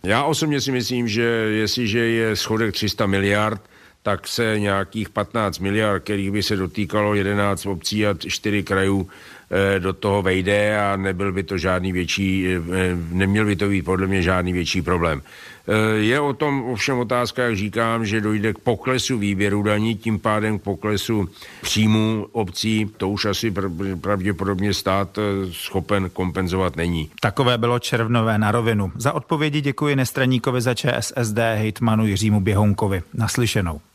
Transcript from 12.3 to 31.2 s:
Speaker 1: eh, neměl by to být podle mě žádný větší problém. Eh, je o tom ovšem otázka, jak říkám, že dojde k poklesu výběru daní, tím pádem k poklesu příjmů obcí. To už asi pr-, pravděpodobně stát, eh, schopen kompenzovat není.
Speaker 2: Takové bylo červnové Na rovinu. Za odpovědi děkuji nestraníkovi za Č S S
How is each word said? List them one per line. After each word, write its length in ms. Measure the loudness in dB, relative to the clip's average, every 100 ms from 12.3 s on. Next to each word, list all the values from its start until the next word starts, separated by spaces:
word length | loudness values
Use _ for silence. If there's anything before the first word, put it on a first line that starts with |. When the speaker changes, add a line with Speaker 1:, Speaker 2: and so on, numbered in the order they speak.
| 2 0
Speaker 1:
eh, 120 | 0 -2 0 0 0 -2
neměl 340 | 0 2 2 2
by 100 | 2
to 140 | 0
být 120 | 0
podle 260 | 0 0 0
mě 140 | 2
žádný 320 | 2 2 0
větší 280 | -2 -2 -2
problém. 400 | 0 0 0 -2 -6 -20 -20 -14 -2
Eh, 300 | 0 2 2
je 220 | 2 2
o 140 | 0
tom 300 | 0 -2 -2
ovšem 360 | -4 -4 -2 -2
otázka, 440 | 0 0 -2 -2
jak 140 | 0 0
říkám, 480 | -2 0 0 0 0
že 160 | 0
dojde 320 | 0 0 0
k 40 | -2
poklesu 600 | -2 -2 0 -2 0 0
výběru 460 | 0 2 2 2
daní, 320 | 2 2 0 -2
tím 240 | -2 0
pádem 400 | 0 0 0 -2
k 20 |
poklesu 680 | -4 -4 -2 -2 0 -2 -2 -6 -20 -12
příjmů 680 | -4 2 4 4 2 0 -4
obcí. 600 | -4 -4 -2 0 0 -2 -2
To 120 | -2
už 160 | 0 -2
asi 260 | -2 -2
pr-, 480 | -2 -4 -4 -4 -4
pravděpodobně 720 | -2 0 0 0 -2 0 0
stát, 440 | 0 0 0 0 -2
eh, 40 | -2 -2 -4
schopen 580 | -8 -4 -4 0 0 0
kompenzovat 680 | -2 -2 -2 -2 0 0 0
není. 360 | -2 -2 -4 -2
Speaker 2:
Takové 360 | -2 2 2 2
bylo 220 | 2 0
červnové 580 | 0 0 2 2 2 2
Na 140 | 2
rovinu. 400 | 2 2 2 0 -2
Za 180 | -2
odpovědi 480 | -2 -2 -2 0 0
děkuji 340 | -2 -2 0 2
nestraníkovi 680 | 0 0 2 2 2 0
za 120 | 0
Č 200 | 0 0
S 200 | -2 -2
S 180 | -2